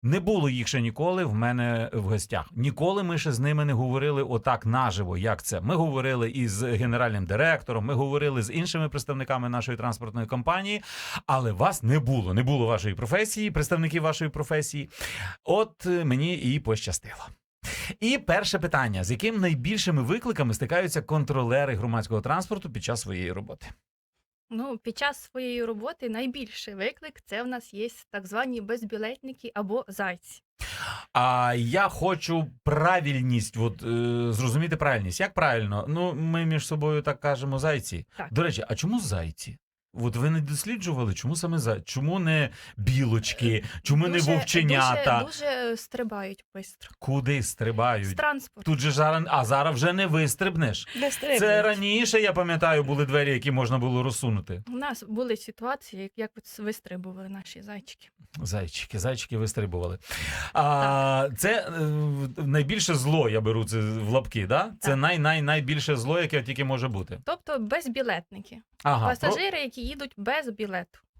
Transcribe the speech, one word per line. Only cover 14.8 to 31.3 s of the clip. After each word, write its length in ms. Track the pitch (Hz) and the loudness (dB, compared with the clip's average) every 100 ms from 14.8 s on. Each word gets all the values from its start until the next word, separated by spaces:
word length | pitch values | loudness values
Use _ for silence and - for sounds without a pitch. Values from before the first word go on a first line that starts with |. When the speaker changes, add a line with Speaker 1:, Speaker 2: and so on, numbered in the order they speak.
| 135 - - - - - | -10 -10 -10 -8 -8 -10
Speaker 1:
От, 420 | - 185 220 _ 180 | 2 2 2 _ 0
е, 180 | 175 | 2
мені 300 | 160 127 156 180 | 4 2 2 0
і 220 | 123 143 | 0 0
пощастило. 640 | - 107 - - 104 - - - _ _ - - - - | 0 -2 -2 -6 -8 -16 -16 -18 _ _ -10 -8 -8 -2
І 180 | 220 269 | 0 0
перше 400 | - 175 202 190 | 2 0 2 0
питання. 460 | 165 147 123 95 | 0 0 2 0
З 60 | 92 | 0
яким 300 | 123 214 226 | 0 0 2
найбільшими 640 | 185 156 127 214 - 156 | 2 2 0 0 2 2
викликами 520 | 117 - 247 220 131 | 2 0 -2 0 0
стикаються 480 | 110 120 175 185 160 | 0 0 0 0 -2
контролери 720 | - 156 139 135 120 127 143 117 | 0 0 2 0 2 2 2 0
громадського 440 | 117 117 107 110 | 0 -2 0 -2
транспорту 500 | 113 160 185 202 175 | 0 -2 0 -6 -6
під 140 | 110 | -8
час 160 | - 117 | -4 -4
своєї 320 | 101 92 90 | -4 -4 -4
роботи? 340 | 92 101 - - - _ _ _ _ _ _ _ | -6 -8 -14 -16 -18 _ _ _ _ _ _ _
Speaker 2:
Ну, 280 | 226 269 233 | -8 -6 -8
під 200 | - 226 | -8 -2
час 240 | 285 277 | -2 -2
своєї 420 | - 254 254 240 | -12 -8 -6 -4
роботи 440 | 233 220 240 - 247 | -4 -4 -8 -8 -6
найбільший 680 | 220 262 262 240 - - | -4 -4 -6 -10 -12 -14
виклик — 460 | 196 208 285 311 - _ | -4 -6 -6 -16 -18 _
це 160 | 202 | -6
в 40 | 240 | -6
нас 280 | 247 233 | -8 -10
є 140 | 196 233 - - | -8 -8 -8 -12
так 160 | 202 185 | -12 -6
звані 340 | 208 262 240 | -4 -2 -4
безбілетники 920 | 202 240 220 214 220 269 262 262 233 | -4 -4 -4 -6 -6 -6 -14 -14 -10
або 300 | 208 196 226 - | -6 -2 -2 -4
зайці. 540 | 190 196 180 - - _ _ - - - - - | -6 -6 -6 -12 -20 _ _ -12 -8 -8 -10 -2
Speaker 1:
А 420 | 127 127 | 4 4